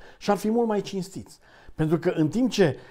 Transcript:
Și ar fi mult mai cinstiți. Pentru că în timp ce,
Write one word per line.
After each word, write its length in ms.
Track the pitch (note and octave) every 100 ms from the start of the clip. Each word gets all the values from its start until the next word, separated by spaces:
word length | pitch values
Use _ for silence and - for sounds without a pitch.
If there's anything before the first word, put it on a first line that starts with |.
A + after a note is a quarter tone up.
| - -
Și 120 | -
ar 60 | F#3+
fi 140 | G#3
mult 180 | A#3 A#3
mai 120 | G#3
cinstiți. 580 | G3+ F#3+ F3 C3 - - _ - -
Pentru 240 | - D#3 D#3+
că 100 | F3+
în 200 | E3 D#3
timp 220 | G3+ B3+
ce, 260 | G#3 E3 B2+ -